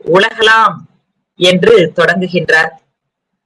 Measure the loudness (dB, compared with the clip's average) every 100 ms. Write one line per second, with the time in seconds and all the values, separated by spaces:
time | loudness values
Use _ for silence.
0 | -2 0 0 -2 0 2 0 -2 -12 _
1 | _ _ _ -4 0 2 2 2 2 -2
2 | -2 -2 -4 -6 -2 -2 -2 -8 _ _
3 | _ _ _ _